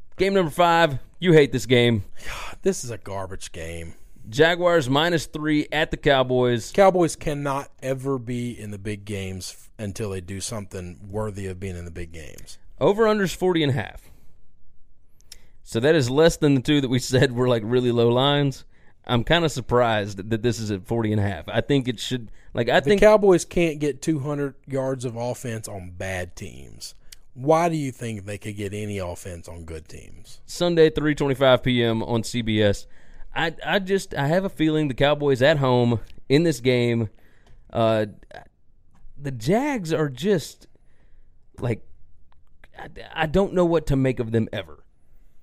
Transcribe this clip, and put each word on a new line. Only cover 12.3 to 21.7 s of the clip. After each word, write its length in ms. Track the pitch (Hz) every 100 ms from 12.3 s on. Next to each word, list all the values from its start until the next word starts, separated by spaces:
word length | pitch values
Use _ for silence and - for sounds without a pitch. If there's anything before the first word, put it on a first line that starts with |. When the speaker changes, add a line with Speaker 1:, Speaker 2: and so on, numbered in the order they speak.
| - - - - -
Speaker 1:
Over-under's 540 | 147 202 220 214 185
forty 300 | - 185 170
and 80 | 147
a 20 |
half. 360 | 135 92 - - - - - - - - - - - - - - - - -
So 180 | - 113
that 140 | 135
is 160 | 165 123
less 260 | 135 165 -
than 180 | 151
the 60 | 139
two 200 | 123 147
that 80 | 131
we 100 | 127
<laughs> 0 |
said 340 | - 127 135
were, 160 | 120 127
like, 140 | 120
really 280 | 107 127 123
low 160 | 117 117
lines. 560 | 120 139 143 143 - - - - - -
I'm 180 | 120
kinda 240 | - 165 165
surprised 800 | 131 110 120 120 110 101 98 101
that 120 | 110
this 180 | 120 107
is 100 | 107
at 160 | 101 87
forty 240 | 117 110
and 100 | 107
a 40 |
half. 200 | 101 85 -
I 140 | 107
think 260 | -